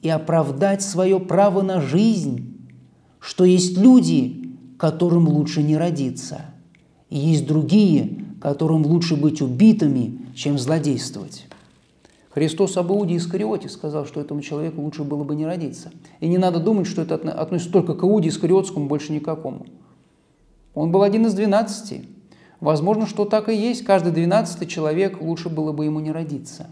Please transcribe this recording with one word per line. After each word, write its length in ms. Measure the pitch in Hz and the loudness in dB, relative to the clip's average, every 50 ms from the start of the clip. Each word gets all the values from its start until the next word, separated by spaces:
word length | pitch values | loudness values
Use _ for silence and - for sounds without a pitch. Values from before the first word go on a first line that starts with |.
и 80 | - 160 | -2 -2
оправдать 720 | 160 156 160 - 165 165 156 139 135 135 196 196 196 196 | -2 -2 -2 0 2 2 2 0 0 0 0 0 0 0
своё 380 | - - - 165 185 185 190 185 | -4 -4 -2 0 2 2 2 0
право 420 | 180 185 185 175 202 208 175 196 | 0 0 2 4 4 4 4 2
на 180 | 190 190 190 180 | 0 0 0 -2
жизнь, 880 | 147 131 135 180 214 226 220 190 160 143 127 123 - - - - - - - - - _ _ _ _ _ _ _ | -2 0 2 2 4 4 2 0 -2 -4 -6 -6 -8 -12 -16 -20 -20 -20 -20 -20 -20 _ _ _ _ _ _ _
что 260 | - - - - 185 | -18 -16 0 4 6
есть 320 | 180 180 180 180 180 180 180 | 6 6 6 4 2 2 6
люди, 760 | 196 262 254 254 - 165 165 147 123 - - - - - - - - - - - | 8 10 10 10 8 6 2 2 2 0 -4 -10 -14 -14 -16 -18 -20 -20 -10 -2
которым 520 | - 156 151 - 180 175 170 175 170 151 | -2 0 0 2 2 4 4 4 4 4
лучше 340 | 151 151 147 - - 156 147 | 4 2 0 0 0 0 0
не 140 | 151 156 156 | 2 2 2
родиться, 640 | 165 175 165 143 139 127 127 - - - - - - - - - _ _ _ _ _ _ _ _ _ _ | 0 -2 -2 -2 -4 -4 -6 -8 -12 -12 -12 -14 -14 -16 -20 -20 _ _ _ _ _ _ _ _ _ _
и 80 | - 143 | -6 -2
есть 300 | 139 160 160 147 131 - | 2 2 2 2 2 0
другие, 760 | 156 156 147 127 180 214 214 190 160 139 123 - - - - - - - | 0 0 2 4 4 6 6 6 4 2 2 -2 -6 -10 -12 -14 -16 -8
которым 440 | - 147 143 - 160 156 160 156 156 | -6 -6 -2 0 0 2 2 2 4
лучше 300 | 147 165 170 170 170 165 | 4 2 2 2 0 -2
быть 260 | 143 143 151 156 - | 0 2 0 0 0
убитыми, 760 | 143 127 123 123 208 220 214 - 165 143 135 131 113 110 - - - - - | -4 -4 2 6 6 6 6 6 2 0 2 0 -2 -4 -6 -10 -14 -16 -14
чем 240 | - - 147 143 139 | -8 -4 -4 -2 -2
злодействовать. 880 | 123 127 160 160 139 147 135 117 - - - 101 98 - - - - - - - - _ _ _ _ _ _ _ _ _ _ _ _ _ | -2 -2 -2 -2 0 -2 -2 -2 -4 -8 -12 -12 -14 -14 -16 -20 -20 -20 -20 -20 -20 _ _ _ _ _ _ _ _ _ _ _ _ _
Христос 460 | - 143 151 156 156 165 196 180 - | -4 -2 -2 -2 0 0 -2 0 0
об 160 | 185 180 170 | -2 -2 0
Иуде 240 | 196 208 208 165 175 | 0 0 0 0 -2
Искариоте 540 | 170 170 - - 190 208 220 214 185 - - | -2 -2 -4 -4 -4 -2 -2 -4 -4 -6 -10
сказал, 360 | - - - 151 147 156 143 | -16 -10 -10 -6 -6 -6 -8
что 140 | - - 151 | -6 -8 -10
этому 220 | 147 143 151 147 | -8 -6 -8 -8
человеку 400 | 143 - 156 147 156 165 156 165 | -8 -6 -6 -6 -6 -6 -6 -6
лучше 240 | 143 151 151 - 151 | -8 -8 -6 -8 -8
было 180 | 143 147 143 147 | -6 -6 -6 -6
бы 100 | 139 151 | -6 -6
не 120 | 147 156 | -4 -4
родиться. 460 | 160 180 180 165 135 - - - - - - - - - _ | -4 -6 -6 -6 -8 -10 -12 -18 -20 -20 -20 -20 -20 -14 _
И 80 | - 160 | -2 0
не 100 | 175 185 | 2 2
надо 220 | 185 180 175 170 | 2 2 0 0
думать, 280 | 160 196 220 208 175 - | 0 2 2 0 0 -2
что 140 | - - | -4 -6
это 140 | 165 170 - | -4 -2 -4
отно-, 160 | 156 - 160 | -4 -4 -6
относится 400 | 151 - 160 160 185 170 175 175 | -6 -6 -6 -4 -4 -6 -6 2
только 240 | - 196 170 180 156 | 2 2 2 2 -4
к 80 | - 180 | -2 0
Иуде 240 | 185 208 214 170 160 | 2 2 2 2 0
Искариотскому, 600 | 151 - - 165 185 190 190 190 - 160 147 139 | -2 -2 0 2 2 2 2 0 -6 -6 -4 -2
больше 260 | 147 147 147 - 156 | -4 -4 -4 -4 -6
никакому. 520 | 151 147 160 160 151 160 139 127 - - - - - - _ _ _ _ _ _ _ _ _ _ _ _ _ _ _ _ _ _ | -6 -4 -6 -8 -8 -8 -10 -12 -12 -16 -20 -20 -20 -20 _ _ _ _ _ _ _ _ _ _ _ _ _ _ _ _ _ _
Он 180 | 147 151 165 | -4 -2 2
был 120 | 170 190 202 | 4 4 4
один 220 | 202 196 220 226 | 4 4 2 2
из 80 | 226 208 | 2 2
двенадцати. 680 | 190 214 220 196 208 226 - - - - - - - - - - - - _ - _ - _ _ _ | 0 0 2 2 2 0 -2 -6 -12 -12 -12 -14 -14 -14 -16 -20 -20 -20 _ -20 _ -20 _ _ _
Возможно, 480 | - 147 156 151 151 185 220 214 226 208 | 0 0 0 2 2 0 0 0 0 -4
что 180 | - - 208 | -2 -4 -2
так 220 | 202 208 214 214 226 | 0 0 -2 0 0
и 80 | 226 | -2
есть. 280 | 214 208 240 247 247 - | -2 0 -2 -4 -4 0
Каждый 280 | - 196 190 165 175 | 2 2 2 2 0
двенадцатый 560 | 165 160 170 170 190 214 220 170 - - 175 165 | 0 0 0 2 2 2 0 -2 -6 -10 -10 -10
человек, 540 | - - 156 151 156 170 196 196 190 165 | -6 -4 -2 -2 0 0 -2 -2 -4 -6
лучше 260 | 156 160 170 170 170 175 | -6 -6 -6 -6 -6 -6
было 220 | 160 156 156 156 | -4 -4 -4 -4
бы 140 | 156 147 151 | -4 -2 -2
ему 160 | 151 156 156 | -2 -2 -4
не 100 | 156 156 | -4 -6
родиться. 560 | 156 165 165 151 143 135 - - - - 165 - | -6 -6 -6 -8 -8 -10 -10 -14 -18 -18 -20 -20